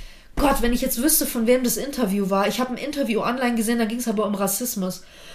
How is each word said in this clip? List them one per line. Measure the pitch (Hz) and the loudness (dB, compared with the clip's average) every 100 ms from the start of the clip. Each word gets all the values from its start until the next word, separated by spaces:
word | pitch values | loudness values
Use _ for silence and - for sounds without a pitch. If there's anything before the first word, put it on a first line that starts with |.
| - - - - | -16 -18 -10 0
Gott, | 285 - | 2 4
wenn | 233 | 2
ich | 247 | 2
jetzt | 262 - | 0 0
wüsste, | 277 302 277 | 2 2 0
von | 247 226 | 0 4
wem | 254 247 | 4 2
das | - | -2
Interview | 254 285 220 196 196 | -4 -2 0 0 2
war. | 196 202 | 2 2
Ich | 214 | 0
hab | 247 | -2
ein | 247 | -4
Interview | 277 285 233 220 | -6 -2 0 0
online | - 247 247 233 | 0 0 0 0
gesehen, | 220 233 | 0 0
da | 220 | 0
ging's | 233 240 | -2 -2
aber | 214 208 | 0 0
um | 202 | 0
Rassismus. | 196 - 247 - 185 180 - - - | -2 -2 -4 -4 -4 -6 -12 -20 -20